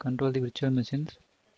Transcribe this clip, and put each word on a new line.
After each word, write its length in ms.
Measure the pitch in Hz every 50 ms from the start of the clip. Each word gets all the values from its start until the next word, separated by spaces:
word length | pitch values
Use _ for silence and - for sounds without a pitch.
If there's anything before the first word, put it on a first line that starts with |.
control 320 | - 131 127 127 139 135
the 80 | 127 131
virtual 320 | 127 120 - - 143 135
machines 440 | 131 127 117 - - 143 156 - - - _ _ _ _ _ _ _